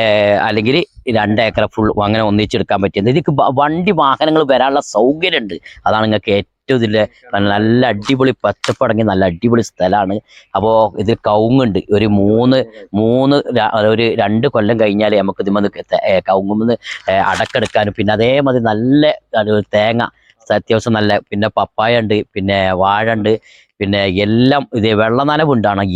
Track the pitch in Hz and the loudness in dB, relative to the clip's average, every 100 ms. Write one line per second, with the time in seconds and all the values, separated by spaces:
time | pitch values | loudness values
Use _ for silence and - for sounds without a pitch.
0 | 110 104 104 101 107 107 110 156 - - | 2 2 2 2 0 -2 0 0 -2 -8
1 | - 110 104 107 110 110 107 - 107 107 | -4 -2 0 0 -2 -2 -4 -2 -2 0
2 | 104 110 107 104 107 110 95 101 98 101 | -2 0 0 0 -2 -2 -2 -2 -2 -2
3 | 101 147 160 139 123 131 147 160 180 165 | 0 0 0 0 0 0 -2 -2 -2 0
4 | 139 131 156 156 143 127 135 139 - 104 | 0 0 0 0 2 2 2 -2 -2 0
5 | 123 156 180 160 104 85 - - 90 107 | 0 0 -2 -2 -6 -10 -14 -8 -2 0
6 | 110 107 - 101 - _ - 127 113 107 | 0 -2 0 -2 -4 _ -2 0 0 0
7 | 104 _ - 101 101 101 110 120 127 104 | -2 _ -6 -2 0 2 2 2 2 0
8 | 104 131 131 117 104 - - 113 123 110 | -2 0 0 0 -2 -4 -4 -2 -2 0
9 | 107 95 95 85 117 117 104 - 92 101 | 0 2 0 0 0 0 -2 -4 -2 0
10 | 95 104 - - _ 98 107 113 107 - | -2 -4 -10 -20 _ -2 2 2 2 -2
11 | 104 110 110 104 113 135 123 92 - 104 | -4 -2 0 0 2 2 2 -2 0 0
12 | 110 101 101 110 123 131 117 107 98 101 | 2 2 2 2 2 2 -2 -10 -6 -2
13 | 110 127 135 143 127 120 110 113 107 110 | 0 2 2 0 0 -2 0 0 0 2
14 | 117 110 101 110 117 117 104 117 107 101 | 0 0 -2 0 0 0 0 0 0 2
15 | 107 104 98 - 98 101 101 85 - 87 | 2 0 0 -4 -2 -2 -2 -6 -6 -4
16 | 107 95 90 95 98 104 113 117 - - | 0 -2 0 -2 -2 -2 -2 -4 -6 -10
17 | - 95 95 92 113 123 110 113 104 95 | -4 -2 0 -2 -2 -4 -2 -2 -2 -2
18 | 104 107 117 139 139 127 113 107 123 143 | -2 0 0 2 0 0 0 -2 2 2
19 | 151 - - 113 107 104 101 104 107 117 | 2 0 -4 -4 0 0 0 0 0 0
20 | 110 - _ _ - 104 - 110 120 107 | -2 -8 _ _ -4 -2 0 -2 0 0
21 | 104 101 - 101 107 107 98 - 110 120 | 2 0 -2 -4 -2 -2 -4 -2 0 0
22 | 107 107 - 101 98 98 95 92 95 104 | 0 -2 -2 -4 -2 0 0 0 2 2
23 | 113 110 104 110 - - _ - 98 101 | 0 0 0 -2 -4 -20 _ -6 -2 0
24 | 98 92 104 113 127 143 131 120 107 107 | 0 0 0 2 2 0 -2 -2 0 2
25 | 110 120 143 151 156 123 104 98 98 | 0 0 0 0 0 0 0 0 -2